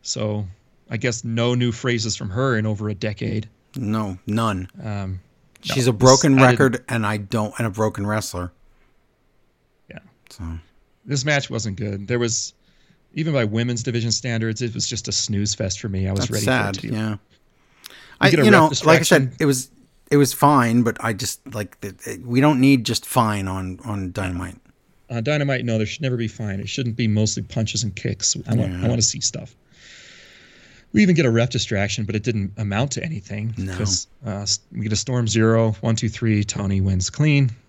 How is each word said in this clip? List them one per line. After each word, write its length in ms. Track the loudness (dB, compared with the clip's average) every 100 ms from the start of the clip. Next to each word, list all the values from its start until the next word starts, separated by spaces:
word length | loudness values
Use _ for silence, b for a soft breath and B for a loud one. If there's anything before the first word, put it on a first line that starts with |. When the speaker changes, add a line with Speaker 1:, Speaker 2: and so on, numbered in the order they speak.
Speaker 1:
So 440 | -8 -6 -4 -4 -6 -12 _ _ _
I 60 | -4
guess 280 | -2 -4
no 300 | -4 0 2
new 180 | 2 0
phrases 440 | -2 -2 -2 -2 -6
from 140 | -6
her 260 | -2 0 0
in 100 | 0
over 220 | -2 -4
a 60 |
decade. 540 | -4 -6 -6 -4 -6 -8 _ _ -8
Speaker 2:
No, 420 | -4 -2 -4 -8 -4
none. 420 | -2 0 -2 -8 -12
Speaker 1:
Um, 380 | -8 -6 -6 -8 _ _ _ _ -4
no, 60 |
Speaker 2:
She's 120 | 0 0
a 40 |
Speaker 1:
this, 60 | 6
Speaker 2:
broken 400 | 6 8 6 6
Speaker 1:
I 120 | 6
didn't 80 | 6
Speaker 2:
record, 240 | 2 2 -4
and 160 | -2 -2
I 100 | -4
don't, 340 | -4 -4 -4 -4
and 80 | -6
a 40 |
broken 360 | 0 -2 0 -2
wrestler. 460 | -2 -4 -8 -8 _ _ _ _ _ _ _ _ _ _ _ _ _ _
Speaker 1:
Yeah. 80 | -20 _ _ _
Speaker 2:
So. 140 | -12 -10 -10 -14 _ _ _
Speaker 1:
This 200 | -6 -4
match 260 | 0 0 0
wasn't 260 | -6 -6 -6
good. 300 | -6 -8 -4
There 100 | -2
was, 360 | 0 -2 -6 _ _ _ _ _ _
even 180 | -6 -2
by 120 | 0
women's 380 | 0 0 -2 -2
division 280 | -2 -2 -2
standards, 500 | -2 -2 -2 -2 -4
it 120 | -6
was 120 | -4 -6
just 220 | -6 -4
a 40 |
snooze 420 | -4 -2 -2 -2
fest 260 | -2 -4 -4
for 80 | -6
me. 180 | -2 -2
I 40 |
was 80 | -2
Speaker 2:
That's 100 | -2
Speaker 1:
ready 140 | -2
Speaker 2:
sad, 320 | 0 0 -2 -4
Speaker 1:
for 60 | -6
it 40 |
to 40 | -4
Speaker 2:
yeah. 140 | -4
Speaker 1:
We 60 | -6 _ _ _ _ B B B B B B
Speaker 2:
I, 100 | 2
Speaker 1:
get 100 | 6
a 40 |
Speaker 2:
you 60 | 8
Speaker 1:
ref 20 |
Speaker 2:
know, 340 | 8 6 4 6
like 140 | 6
I 20 |
said, 280 | 6 4 4
Speaker 1:
distraction. 20 | 0
Speaker 2:
it 60 | 0
was, 240 | 0 -4 _ _ _ _
it 60 | 4
was 160 | 4
fine, 500 | 4 6 6 4 4
but 200 | 2 0
I 80 | -4
just, 280 | -4 -6 -8 -12
like, 220 | -10 -10 -10
it, 140 | -14 -12 -12
it, 160 | -12 -2
we 140 | 2
don't 200 | 4 6
need 240 | 6 6
just 200 | 2 -4 -2
fine 400 | 0 2 0 -2
on, 320 | -4 -6 -8
on 280 | -8 -6 -6
Dynamite. 440 | -6 -4 -6 -8 -12 _ _ _ _ _
Speaker 1:
Uh, 100 | -6
Dynamite, 440 | -2 0 0 -2
no, 120 | 0 0
there 80 | -2
should 160 | -4
never 140 | -4 -2
be 120 | -4
fine. 320 | -6 -8 -6
It 80 | -6
shouldn't 280 | -6 -4 -2
be 120 | 0
mostly 340 | 2 0 -2
punches 400 | -6 -4 -4 -4
and 120 | -6 -6
kicks. 400 | -6 -4 -4 -4 -2
I 60 |
want, 180 | 0 0
Speaker 2:
Yeah. 120 | -2
Speaker 1:
I 40 | 0
want 120 | 2
to 60 | 0
see 140 | -2
stuff. 340 | -6 -6 -14 _ _ b b b b b b b b b b b b
We 100 | 4
even 120 | 6
get 120 | 6 4
a 40 |
ref 200 | 4 2
distraction, 540 | -2 -2 -2 -2 -2 -4
but 100 | -2
it 60 |
didn't 300 | -2 -2 -4 -6
amount 360 | -4 -2 -2
to 120 | -4
anything 500 | -6 -8 -8 -8 -6 -6
Speaker 2:
No. 180 | -6 -4
Speaker 1:
'cause, 300 | -2 -2 -6 -12 -10
uh, 40 | -6
s-, 200 | -4 -6 _
we 80 | -6
get 120 | -2
a 40 | -2
Storm 320 | -2 -2 2
Zero, 440 | 4 4 4 2 0
one, 140 | -2 0
two, 120 | -2
three, 340 | -2 0 0
Tony 360 | 0 -2 -2 0
wins 300 | 2 0 -2
clean. 400 | 0 4 4 2 -2